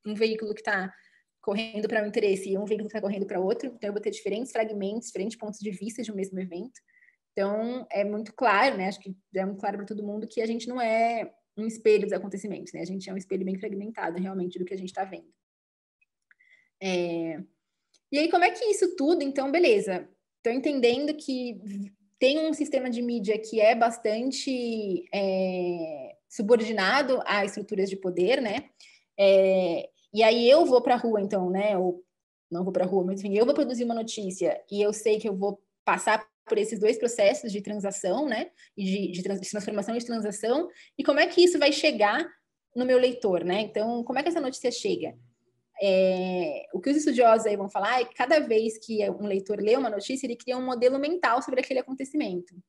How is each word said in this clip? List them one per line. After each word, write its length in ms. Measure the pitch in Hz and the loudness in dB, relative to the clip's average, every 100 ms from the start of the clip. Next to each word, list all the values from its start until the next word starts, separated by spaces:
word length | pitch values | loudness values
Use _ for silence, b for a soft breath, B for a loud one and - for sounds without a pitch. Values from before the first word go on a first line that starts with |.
um 80 | 214 | -8
veículo 400 | 208 226 220 220 | 0 0 0 -6
que 80 | 208 | -6
tá 280 | - 202 190 b b b b _ | -2 -2 -4 b b b b _
correndo 460 | - 202 220 208 202 | -4 -4 -4 -6 -2
pra 160 | 226 | -2
um 40 | 208 | 0
interesse 440 | 208 208 190 196 | 0 2 0 -2
e 80 | 190 | -4
um 60 | |
veículo 240 | 202 208 208 | -2 -4 -4
que 60 | |
tá 60 | 220 | -6
correndo 260 | 202 202 196 | -4 -4 -4
pra 120 | 196 | -2
outro, 300 | 185 226 269 | -2 -2 -6
então 200 | 240 208 | -8 -6
eu 40 | |
vou 100 | 208 | -4
ter 80 | 208 | -6
diferentes 400 | 202 202 202 254 | -6 -6 -6 -4
fragmentos, 560 | 233 220 208 196 220 - | -4 -2 -2 -4 -6 -8
diferentes 320 | 190 196 220 | -6 -6 -6
pontos 220 | 214 208 | -12 -8
de 100 | 208 | -8
vista 320 | 185 202 226 | -8 -10 -10
de 80 | 220 | -8
um 60 | 196 | -6
mesmo 240 | 190 190 | -6 -6
evento. 400 | 185 170 240 - b b b b _ | -8 -10 -14 -18 b b b b _
Então, 560 | - 196 208 226 254 - | -4 -2 -2 -4 -6 -6
é 100 | 196 | -4
muito 320 | 202 208 220 | -2 -4 -8
claro, 420 | - 240 196 269 208 | -2 2 4 4 2
né? 120 | 190 | -4
Acho 100 | 196 | -6
que 160 | 196 185 _ 190 | -14 -16 _ -6
é 80 | |
muito 160 | 190 196 | -4 -4
claro 160 | 208 202 | -6 -6
pra 100 | 202 | -8
todo 180 | 208 | -8
mundo 220 | 208 208 226 | -8 -8 -6
que 140 | - | -4
a 60 | 220 | -4
gente 220 | 233 233 | -4 -6
não 120 | 247 | -4
é 520 | 233 220 233 233 - _ _ | 0 2 2 0 -6 _ _
um 120 | - 220 | -8 -8
espelho 380 | 220 220 208 | 0 4 4
dos 100 | 196 | 4
acontecimentos, 580 | 185 196 196 214 160 - | -4 -6 -10 -8 -10 -10
né? 80 | 160 | -10
A 60 | 170 | -8
gente 240 | 190 190 | -8 -8
é 20 | |
um 40 | 190 | -10
espelho 280 | 190 190 | -6 -4
bem 140 | 190 190 | -4 -6
fragmentado, 600 | 214 196 208 220 170 175 | -6 -8 -10 -6 -6 -4
realmente, 400 | 190 190 180 180 | -6 -4 -6 -6
do 60 | |
que 80 | 180 | -8
a 60 | 190 | -8
gente 120 | 185 | -8
tá 140 | - | -8
vendo. 220 | 190 175 _ _ _ _ _ _ _ _ _ _ _ b b b b _ | -8 -10 _ _ _ _ _ _ _ _ _ _ _ b b b b _
É, 600 | 190 180 175 170 165 156 - _ _ _ _ _ _ | -4 -2 -2 -4 -4 -8 -12 _ _ _ _ _ _
e 80 | 285 | -2
aí, 120 | 330 | 2
como 140 | 349 | 4
é 60 | 359 | 2
que 140 | - | 2
isso 320 | 453 392 349 - | -2 2 0 2
tudo, 260 | 277 349 | 2 2
então, 300 | 277 277 269 | 0 -2 0
beleza. 560 | 320 339 208 190 180 - _ _ _ | 4 6 4 2 -4 -8 _ _ _
Tô 60 | 226 | -2
entendendo 640 | 247 302 277 233 247 294 | 0 0 2 2 2 -2
que 480 | 302 - 254 247 196 202 196 202 _ _ _ | -4 -6 -6 -6 -10 -10 -10 -10 _ _ _
tem 200 | 254 302 | 2 2
um 160 | 320 | 0
sistema 340 | 302 294 262 254 | -2 -2 -2 -2
de 140 | 233 | -4
mídia 360 | 240 240 196 208 | -2 -2 -2 -2
que 220 | - 220 | -2 4
é 140 | 214 | 4
bastante, 1300 | 240 233 233 220 220 254 262 - 254 240 220 208 175 - | 6 2 2 -2 0 -2 -4 -4 -4 -2 -4 -2 -4 -4
é, 1040 | 202 196 190 185 185 175 175 160 147 127 - _ | -2 0 0 0 -2 -2 -4 -6 -10 -14 -18 _
subordinado 920 | - 202 240 220 214 190 254 269 254 - | -6 4 4 4 0 2 2 2 0 2
a 180 | 202 | 0
estruturas 460 | 196 196 190 196 190 | 0 -4 -6 -2 -2
de 60 | 190 | -2
poder, 440 | 180 180 180 269 | -4 0 2 2
né? 300 | 226 208 - _ b b b - | 0 -4 -8 _ b b b 4
É, 720 | 196 196 190 190 180 160 - _ _ | 6 8 6 4 2 -2 -6 _ _
e 80 | 208 | 4
aí 260 | 220 240 233 | 4 6 8
eu 160 | 294 | 8
vou 160 | 311 254 | 8 6
pra 160 | 240 240 | 6 2
rua, 240 | 240 214 | 2 0
então, 300 | 196 202 180 | 0 0 0
né? 260 | 190 208 190 | 0 0 2
Ou 260 | 180 180 - _ _ _ _ | 0 -2 -12 _ _ _ _
não 140 | 170 | -4
vou 80 | 185 | -2
pra 140 | 180 180 | 0 2
rua, 180 | 190 | 2
mas 160 | 180 196 | 0 -4
enfim, 160 | 202 196 | -2 2
eu 80 | |
vou 100 | 240 | 4
produzir 300 | 302 254 240 | 4 0 -2
uma 100 | 240 | -2
notícia 640 | 226 226 - 196 185 165 - - | -4 -4 -6 -8 -2 -2 -2 -6
e 100 | 202 | 0
eu 120 | 208 | 0
sei 260 | 208 226 214 | 2 0 0
que 100 | 220 | 0
eu 80 | 190 | -2
vou 260 | 196 202 _ _ | -2 -4 _ _
passar 420 | - 180 - 214 - _ | -2 0 2 0 -2 _
por 140 | - 214 | -4 -2
esses 220 | 220 208 | 0 0
dois 180 | 214 254 | 0 2
processos 540 | 240 233 202 262 233 | -2 4 2 2 -4
de 80 | 202 | -6
transação, 640 | 202 208 196 190 185 208 294 | -6 -4 -4 -4 -2 0 -2
né? 240 | 220 349 b b - | -2 -6 b b -6
E 80 | |
de, 280 | 190 196 190 | -2 -2 -2
de 100 | 175 | -4
trans-, 180 | 185 196 | -6 -6
de 80 | - | -6
transformação 460 | 208 196 208 202 | -8 -4 -4 -2
e 40 | 233 | -4
de 40 | |
transação. 640 | 233 233 208 196 220 269 349 B B - | -4 -4 -4 -4 0 0 -2 B B -2
E 60 | |
como 160 | 277 285 | 2 4
é 60 | 339 | 4
que 160 | - | 8
isso 160 | 359 339 | 6 8
vai 140 | 285 | 4
chegar 560 | 294 311 226 208 240 339 _ _ _ _ | 4 2 4 2 2 -4 _ _ _ _
no 100 | 240 | -4
meu 140 | 254 254 | 4 6
leitor, 460 | 254 240 214 175 | 4 2 0 0
né? 160 | 170 190 | 0 -2
Então, 420 | 214 208 220 240 | -2 -2 -2 -2
como 160 | 233 254 | -2 -2
é 40 | |
que 60 | 330 | 0
essa 120 | 339 | -2
notícia 300 | 262 262 254 | -4 -2 -4
chega? 460 | 240 202 180 156 - _ _ _ _ _ - | -2 -2 -2 -4 -10 _ _ _ _ _ -2
É, 840 | 196 190 190 185 185 180 175 285 - | 2 4 4 2 -2 -2 -4 -6 -8
o 60 | 208 | -6
que 100 | 220 | 0
os 60 | 294 | 0
estudiosos 500 | 302 240 233 226 208 | 2 4 6 6 4
aí 100 | 202 | -2
vão 140 | 196 | -2
falar 300 | 202 202 254 | -2 0 0
é 40 | |
que 100 | 240 | -2
cada 260 | - - 311 | -4 2 2
vez 360 | 233 220 226 220 | 4 2 0 -6
que 300 | - 214 196 | -6 -2 -2
um 160 | 180 208 | -2 -4
leitor 340 | 196 190 202 | -4 -2 -2
lê 160 | 208 254 | 2 2
uma 120 | 247 | 2
notícia, 380 | 202 - 262 247 | -4 -6 -6 -6
ele 100 | 240 | -8
cria 220 | - 247 | -4 -4
um 60 | |
modelo 340 | 254 247 247 269 | -2 2 2 2
mental 420 | 294 359 269 240 | -2 0 2 2
sobre 180 | 262 254 | 2 -2
aquele 200 | 277 262 | 0 -2
acontecimento. 760 | 254 262 269 302 226 180 175 180 | -2 -8 -4 -2 -2 -4 -8 -20